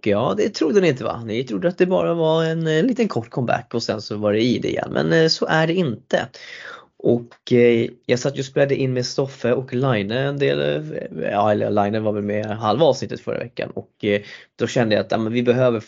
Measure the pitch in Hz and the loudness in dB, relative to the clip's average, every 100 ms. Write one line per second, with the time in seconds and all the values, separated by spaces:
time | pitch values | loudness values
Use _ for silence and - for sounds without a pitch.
0 | 110 101 135 202 220 208 320 208 180 131 | 0 0 0 0 -2 0 2 4 4 2
1 | 110 - 113 110 135 202 175 180 185 185 | -2 -6 -4 -4 -4 -2 -2 0 2 2
2 | 170 170 160 160 160 165 160 156 220 226 | 0 0 2 2 2 0 0 2 2 2
3 | 220 - 113 - 117 - - 117 - 104 | -2 -2 -6 -4 0 -2 -2 -6 -4 -6
4 | - 104 104 104 123 117 - - - - | -4 -2 0 2 2 2 -2 -4 -4 -4
5 | 160 165 160 - - 160 160 170 165 107 | 0 4 4 2 0 2 2 2 0 -2
6 | - 175 - - - - - - - _ | -2 -4 -4 -12 -18 -18 -16 -18 -20 _
7 | - 120 117 - - 123 120 117 113 - | 0 0 -2 -14 0 4 6 4 0 -4
8 | - 120 143 135 135 - 139 139 135 127 | -2 -2 -2 -4 -4 0 2 2 0 -2
9 | 123 - 135 - 117 123 131 123 135 113 | -4 -4 -4 -2 0 0 -2 -2 2 2
10 | 98 120 139 143 139 143 143 147 156 156 | 0 -2 -2 0 0 0 0 -2 -4 -10
11 | - - - 104 107 104 110 104 101 110 | -10 -8 -4 0 2 2 0 0 0 0
12 | 110 104 101 104 107 107 110 110 160 123 | -2 -2 -2 -4 -4 -4 0 4 4 2
13 | - - - - - - - - - _ | -2 -10 -6 -6 -8 -8 -10 -8 -14 _
14 | 104 101 101 - - - 117 - 113 101 | 0 0 -2 -20 -18 -6 -2 0 2 2
15 | 95 107 110 120 120 120 127 117 | 0 -2 -2 0 2 2 2 0